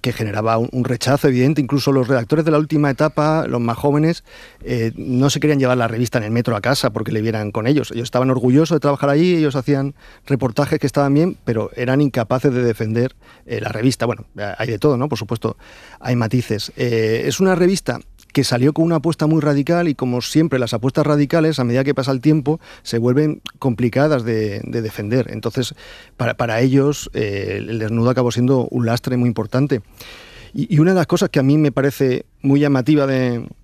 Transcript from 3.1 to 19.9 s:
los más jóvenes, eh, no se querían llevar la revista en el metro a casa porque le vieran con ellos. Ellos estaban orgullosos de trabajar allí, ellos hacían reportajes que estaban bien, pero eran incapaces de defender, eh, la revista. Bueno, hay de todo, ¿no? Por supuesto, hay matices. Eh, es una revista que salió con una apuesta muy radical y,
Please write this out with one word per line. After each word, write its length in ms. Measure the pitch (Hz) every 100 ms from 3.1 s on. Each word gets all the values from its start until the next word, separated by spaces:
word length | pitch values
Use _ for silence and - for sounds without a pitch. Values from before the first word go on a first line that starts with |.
| 156 151 160 -
los 140 | 127
más 160 | 117 117
jóvenes, 460 | 147 147 160 170 _ - - -
eh, 280 | - 123 113
no 340 | 120 - 123 139
se 100 | 143
querían 200 | 151 143
llevar 180 | 127 127
la 100 | 113
revista 300 | 110 123 127
en 60 |
el 80 | 107
metro 240 | 117 120
a 60 | 107
casa 300 | 117 135 123
porque 200 | 110 107
le 100 | 110
vieran 300 | 113 107 104
con 160 | 110 113
ellos. 240 | 147 -
Ellos 120 | 113
estaban 240 | 120 123 131
orgullosos 440 | 127 123 135 160
de 40 | 160
trabajar 300 | 147 143 143
allí, 260 | 143 180
ellos 200 | 170 151
hacían 400 | 135 127 139 139 - - -
reportajes 540 | - 135 131 110 143 143
que 80 | 139
estaban 260 | - 139
bien, 240 | 143 180 -
pero 260 | - 113 104
eran 240 | - 123 135
incapaces 520 | 147 127 110 131 143
de 100 | 123
defender, 520 | 120 110 110 113 127 - - -
eh, 140 | - 113
la 80 | -
revista. 360 | 107 127 123
Bueno, 200 | 117 107 110 - 104 90
hay 100 | 113
de 100 | 107
todo, 180 | 151 123
¿no? 120 | 147
Por 80 | 147
supuesto, 400 | 110 117 113 - - - - -
hay 160 | -
matices. 560 | 120 110 127 - 104 - -
Eh, 460 | 127 113 110 113
es 140 | 139 127
una 160 | 190
revista 440 | 180 180 190 - 123 - - -
que 100 | -
salió 300 | 123 120 135
con 120 | 156
una 120 | 165 160
apuesta 280 | 165 156
muy 160 | 151 160
radical 460 | 147 143 139 170
y, 80 | 170